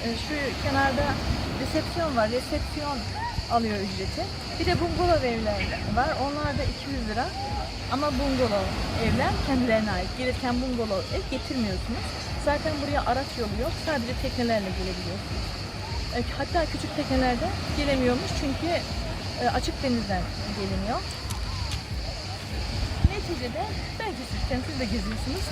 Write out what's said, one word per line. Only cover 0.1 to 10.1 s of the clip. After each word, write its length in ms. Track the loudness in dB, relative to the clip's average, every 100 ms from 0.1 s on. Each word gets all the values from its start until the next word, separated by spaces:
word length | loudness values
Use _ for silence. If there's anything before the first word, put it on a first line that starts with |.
| -4 -2
şu 400 | -2 -2 0 2
kenarda 340 | 4 4 4 2 2 0 0 0 -2
resepsiyon 560 | 0 0 0 0 2 4
var. 120 | 4
Resepsiyon 680 | 2 0 -2 -2 -2 -2 -2 -4 -4 -2 -2 2
alıyor 260 | 2 2 0
ücreti. 440 | -2 -2 -2 -2 -4 -4 -6 0
Bir 60 | 2
de 100 | 4
bungalov 440 | 2 2 6 6
evler 380 | 4 2 0 0 0 -2 0 2
var. 140 | 2 2
Onlar 360 | 0 0 0 0
da 60 |
iki 280 | 0 -2 -4
yüz 180 | -4 -2
lira. 160 | 0 -2 -2 -4 -2 -4 -6 -2
Ama 200 | 0 2
bungalov 560 | 2 2 4 4 4 2 0 0 2
evler 280 | 2 4 4 2 2
kendilerine 440 | 4 4 4 4
ait. 160 | 0 -2